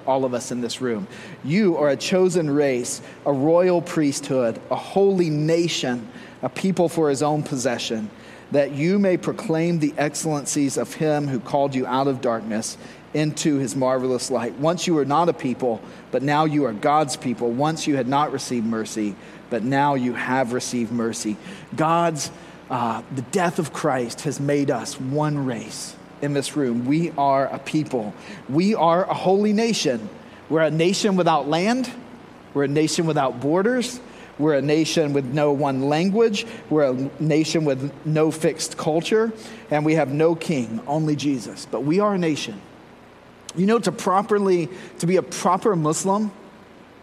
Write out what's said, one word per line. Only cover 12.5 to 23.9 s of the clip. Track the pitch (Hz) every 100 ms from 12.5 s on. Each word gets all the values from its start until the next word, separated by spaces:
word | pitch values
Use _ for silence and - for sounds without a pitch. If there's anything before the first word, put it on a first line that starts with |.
| 107 117 - - - -
into | 151 151 147 170 143
his | 131 135
marvelous | 131 131 127 123 -
light. | 123 120 107
Once | 151 170 185
you |
were | 160
not | 135 143 170
a |
people, | 156 135 120 127 110 - - -
but | 131
now | 135 147 160
you | 147
are | 135
God's | 107 147 151 151 -
people. | 131 117 120
Once | 120 151 160 -
you | 139
had | 120
not | 135 151
received | 131 - 123 110
mercy, | 113 107 - 104 95 - - -
but | 117
now | 113 135 143
you | 139 123
have | 117 - 131 123
received | 123 - 123 113
mercy. | 120 113 110 107 104 - - - 127
God's, | 156 170 170 156 - - - - -
uh, | 131 120 113 -
the | 131
death | 127 - 175 -
of | 160
Christ | - 160